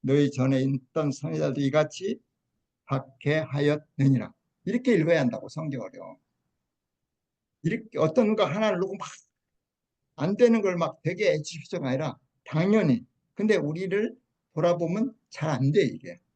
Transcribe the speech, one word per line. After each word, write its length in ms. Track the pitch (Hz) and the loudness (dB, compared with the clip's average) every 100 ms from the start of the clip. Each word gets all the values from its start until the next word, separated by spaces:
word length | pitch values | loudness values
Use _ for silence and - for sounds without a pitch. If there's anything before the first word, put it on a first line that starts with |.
너희 300 | 131 143 143 | 2 2 2
전에 300 | 127 131 135 | 2 0 2
있던 500 | 135 135 _ 160 151 | 0 -2 _ -4 -2
선지자도 480 | 131 151 156 147 127 | -4 -6 -4 -2 -2
이같이 600 | 139 151 151 - 190 233 _ _ _ _ _ _ - | 0 0 0 -4 -8 -8 _ _ _ _ _ _ -6
박해하였느니라. 1500 | 139 - _ 143 156 156 139 147 151 _ - 139 127 98 _ _ _ - | -6 -6 _ -2 -2 -2 0 0 0 _ 2 4 4 0 _ _ _ -4
이렇게 300 | 233 247 202 | 0 2 2
읽어야 240 | 156 160 | 4 2
한다고, 300 | 127 113 - | 2 -2 -10
성경을요. 680 | 151 160 139 95 - 92 92 _ _ _ _ _ _ _ _ _ _ _ _ _ _ | -10 -8 -8 -10 -14 -18 -20 _ _ _ _ _ _ _ _ _ _ _ _ _ _
이렇게 340 | 160 233 - - | -4 -4 -6 0
어떤 360 | 156 - 214 214 | 2 4 2 2
거 100 | 180 | 0
하나를 340 | 185 214 180 | 2 0 0
놓고 160 | 190 196 | -4 -6
막 100 | - - _ _ _ _ _ _ _ _ _ - | -12 -16 _ _ _ _ _ _ _ _ _ -4
안 220 | 156 202 | -4 4
되는 240 | 240 233 | 4 6
걸 140 | 196 175 | 2 0
막 240 | 160 - | -4 -2
되게 300 | 156 180 202 | -6 0 0
애치셔서가 580 | - - 160 - 175 - | 0 -4 -14 -10 -6 -4
아니라 300 | 165 156 - _ _ | -4 -6 -10 _ _
당연히. 640 | - 156 185 214 170 120 - _ _ | -6 -2 2 2 4 0 -2 _ _
근데 220 | - 214 196 | -4 0 0
우리를 600 | 147 165 190 196 226 - _ _ _ | 0 -6 -4 -2 -4 -6 _ _ _
돌아보면 600 | 156 175 170 165 196 254 - _ | 0 0 2 -2 -2 -4 -6 _
잘 200 | - 151 | -6 -4
안 220 | 127 135 | 0 2
돼, 100 | 160 | 2
이게. 380 | 160 - - - _ | 0 -4 -14 -18 _